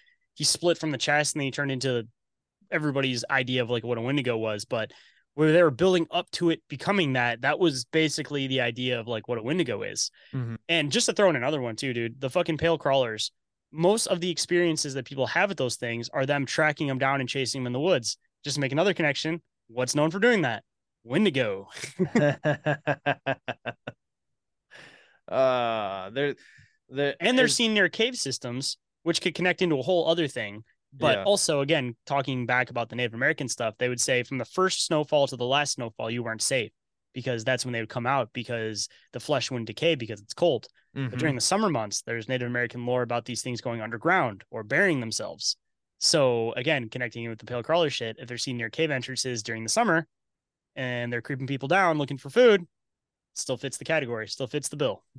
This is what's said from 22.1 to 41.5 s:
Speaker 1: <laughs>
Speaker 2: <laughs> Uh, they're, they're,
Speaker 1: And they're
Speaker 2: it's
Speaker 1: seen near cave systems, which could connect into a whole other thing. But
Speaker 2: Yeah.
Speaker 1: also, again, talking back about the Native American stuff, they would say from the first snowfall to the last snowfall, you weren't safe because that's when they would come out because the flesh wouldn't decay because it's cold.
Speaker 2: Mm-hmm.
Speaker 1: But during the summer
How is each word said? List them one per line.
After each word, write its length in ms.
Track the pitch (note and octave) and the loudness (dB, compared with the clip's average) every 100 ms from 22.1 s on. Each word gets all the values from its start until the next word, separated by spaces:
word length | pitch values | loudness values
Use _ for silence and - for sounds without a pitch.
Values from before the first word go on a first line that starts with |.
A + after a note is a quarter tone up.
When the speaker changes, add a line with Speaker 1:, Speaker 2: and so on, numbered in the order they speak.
Speaker 1:
<laughs> 0 | |
Speaker 2:
<laughs> 1500 | A#3 D3 - D#3 C#3 D#3 D3 - - C#3+ C3+ - C3+ - - A#2+ - - - _ _ _ _ _ _ _ - - - _ _ - | 4 4 4 0 0 0 0 0 0 -2 -2 -2 -4 -6 -10 -10 -12 -14 -18 _ _ _ _ _ _ _ -20 -20 -20 _ _ -4
Uh, 840 | B2+ C3 B2+ A#2 A2+ G2+ F#2+ F#2+ | 2 2 2 0 0 -4 -6 -8
they're, 260 | A#2+ C#3+ B2 - - - _ _ | -4 -4 -4 -12 -20 -20 _ _
they're, 260 | C3 D3 - | -2 -2 0
Speaker 1:
And 180 | F#3 B3+ | 2 4
they're 80 | B3+ | 4
Speaker 2:
it's 80 | - | 2
Speaker 1:
seen 180 | A3+ | 2
near 140 | G#3+ F3+ | 4 2
cave 260 | - A#3 B3 | 2 0 0
systems, 600 | C#3 B2 B2 B2 C3+ - _ _ | -6 -6 -6 -6 -6 -8 _ _
which 180 | E3 E3 | -2 0
could 120 | F3+ | -2
connect 280 | - F3+ E3+ | 0 0 2
into 160 | F3+ C#3 | 2 2
a 20 | |
whole 260 | C#3+ F3+ D#3 | 2 2 4
other 180 | E3+ D3 | 2 0
thing. 360 | B2 G#2 G#2 - _ _ | -4 -8 -10 -18 _ _
But 260 | C3+ D3 - | 0 2 4
Speaker 2:
Yeah. 40 | |
Speaker 1:
also, 380 | F#3+ G3+ - D3 | 4 4 4 2
again, 340 | C#3 D#3 B2 A#2 - | 0 0 -4 -8 -2
talking 400 | C#3 C#3+ B2+ A#2+ | -2 0 -2 0
back 240 | B2 B2 | 0 0
about 200 | B2 A#2 | -4 -6
the 80 | A#2+ | -4
Native 160 | B2 | -4
American 340 | A2+ C#3+ D#3 B2+ | 0 0 0 -4
stuff, 280 | - A2+ - | -4 -4 -2
they 100 | B2 | -2
would 140 | A#2+ | 0
say 220 | - B2 | 0 0
from 160 | A#2+ C3+ | 0 -6
the 60 | A#2 | -4
first 400 | - F#3 - - | 0 0 0 0
snowfall 420 | D#3 D3+ D3+ C#3 | 0 2 2 2
to 100 | B2 | 0
the 80 | B2 | 0
last 280 | C#3 D3 | 0 0
snowfall, 380 | - A#2 - A2+ | -4 -6 -6 -6
you 100 | A#2+ | -4
weren't 200 | A#2 A2 | -4 -4
safe 300 | - C3+ G#2+ - _ _ _ | 0 0 -2 -10 _ _ _
because 320 | C3+ C3 A#2 A2+ | -8 -4 -2 0
that's 180 | B2+ B2 | -2 -2
when 60 | |
they 80 | A#2 | -6
would 80 | A2+ | -6
come 160 | B2+ A#2+ | -4 0
out 240 | C3+ A2 | 0 0
because 560 | B2+ A#2 A#2 A2 G#2 - - _ | -6 -6 -4 -4 -4 -8 -12 _
the 60 | A#2+ | -10
flesh 280 | - C#3 - | -2 -2 0
wouldn't 180 | B2 A2+ | -4 -6
decay 280 | A2 D#3+ D3+ | 0 0 0
because 240 | A#2 G#2 | -4 -10
it's 140 | G2+ | -12
cold. 340 | - F3 A#2 - _ _ - | 0 2 2 -4 _ _ -8
Speaker 2:
Mm-hmm. 140 | C3 | -6
Speaker 1:
But 80 | A2+ | -2
during 160 | D#3 B2+ | -2 0
the 60 | |
summer 280 | - | 2